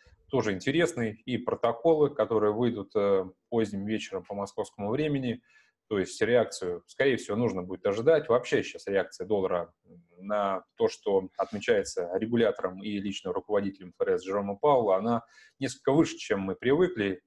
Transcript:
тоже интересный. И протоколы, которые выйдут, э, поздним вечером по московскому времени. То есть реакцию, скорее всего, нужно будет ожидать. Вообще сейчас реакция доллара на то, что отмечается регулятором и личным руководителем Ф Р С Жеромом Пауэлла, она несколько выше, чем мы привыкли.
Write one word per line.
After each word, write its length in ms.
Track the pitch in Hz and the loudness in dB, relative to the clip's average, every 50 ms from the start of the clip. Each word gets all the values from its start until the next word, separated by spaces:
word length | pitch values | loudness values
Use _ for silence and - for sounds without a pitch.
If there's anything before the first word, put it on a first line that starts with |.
| _ _ _ _ _ _ | _ _ _ _ _ _
тоже 240 | - 127 104 107 95 | -2 -2 0 0 -2
интересный. 680 | 87 - 131 139 165 170 - - 127 117 110 104 - _ | -2 -2 -2 0 2 0 0 0 -2 -4 -4 -6 -8 _
И 120 | 127 123 | -6 -6
протоколы, 720 | - - - 107 - - 117 117 - - 165 160 151 147 139 - | -4 -2 -4 -2 0 0 0 0 2 2 2 4 4 4 2 2
которые 380 | - 110 - 117 107 104 104 107 | 0 0 0 2 2 2 2 2
выйдут, 380 | 113 123 117 107 104 98 - - | 2 0 0 -2 -4 -6 -4 -2
э, 300 | 107 101 101 98 95 92 92 - _ _ _ | 0 2 4 2 2 0 -2 -10 _ _ _
поздним 360 | 120 117 110 101 101 98 98 | -2 0 0 0 -2 -6 -4
вечером 380 | 107 110 104 - - 98 92 87 | -4 -4 -4 -4 -6 -8 -8 -8
по 100 | - 101 | -8 -6
московскому 540 | 101 101 - - - 101 - - - 101 104 | -6 -6 -6 -6 -6 -8 -8 -8 -8 -4 -4
времени. 500 | 117 143 151 151 143 135 127 120 110 - _ _ _ _ _ _ _ _ _ | -2 -2 -2 -2 -2 -2 -2 -4 -4 -6 _ _ _ _ _ _ _ _ _
То 120 | - 107 98 | -4 -2 -2
есть 200 | 90 - - - | -2 -2 -2 -2
реакцию, 640 | 113 110 123 120 110 - - - 95 90 87 87 - | 0 2 4 4 2 0 -2 -6 -6 -6 -6 -8 -10
скорее 300 | - - - 135 139 123 | -8 -4 0 2 2 2
всего, 200 | 110 - - 101 | 0 -2 -4 -2
нужно 240 | 113 123 110 95 92 | 0 0 0 0 -4
будет 240 | 90 90 92 - - | -6 -8 -8 -4 -2
ожидать. 420 | 104 98 110 117 156 165 147 - | -2 0 2 4 4 4 4 4
Вообще 360 | - 113 127 123 - 139 117 - | 2 2 2 2 0 0 0 0
сейчас 240 | - - - - | -4 -8 -12 -6
реакция 400 | 101 98 95 90 - - - 92 | 0 0 0 0 0 -6 -10 -4
доллара 440 | 95 107 98 95 90 92 87 85 - _ _ _ _ 90 87 _ _ 87 | 0 0 0 2 2 0 -2 -2 -6 _ _ _ _ -20 -20 _ _ _
на 460 | 90 95 101 104 104 101 98 95 92 - _ _ | -14 -8 -4 -2 0 0 0 -2 -4 -6 _ _
то, 100 | - 117 107 | 0 0 0
что 400 | - - - 104 98 95 92 92 - | 0 -2 -2 2 2 2 2 0 -4
отмечается 720 | - 117 - 110 101 - - 110 101 95 - - 95 87 85 90 | -4 -4 -4 -4 -4 0 2 2 2 0 -2 -4 -6 -4 -2 -2
регулятором 680 | 117 110 113 120 117 113 104 - - - 92 92 95 | -2 -2 0 2 2 4 2 2 0 -4 -6 -6 -8
и 160 | 101 107 104 101 | -8 -6 -4 -4
личным 320 | 98 101 98 - - 92 90 | -4 -6 -6 -6 -6 -6 -6
руководителем 560 | 98 - - 104 101 101 98 95 - 92 90 | -6 -4 -2 0 0 0 -2 -6 -10 -14 -18
Ф 120 | - - 95 | -8 -2 0
Р 100 | 98 92 87 | 0 0 0
С 40 | 87 | 0
Жеромом 340 | 95 98 104 101 101 101 | -2 -2 -2 -2 -4 -2
Пауэлла, 380 | - - 147 143 127 113 101 92 | 2 4 4 4 6 4 4 2
она 240 | 92 104 117 120 117 - - _ - - - _ - | 2 2 0 0 -2 -2 -8 _ -20 -20 -20 _ -8
несколько 320 | 135 127 - - - 139 139 | -8 -6 -6 -4 0 2 4
выше, 240 | 160 160 - - | 4 4 2 0
чем 220 | - - - 107 98 | -6 -4 -2 -2 0
мы 140 | 95 95 92 | 0 -2 -6
привыкли. 680 | - - 123 139 165 185 175 180 113 104 98 90 - - | -2 0 2 4 4 4 2 2 0 -2 -2 -2 -4 -8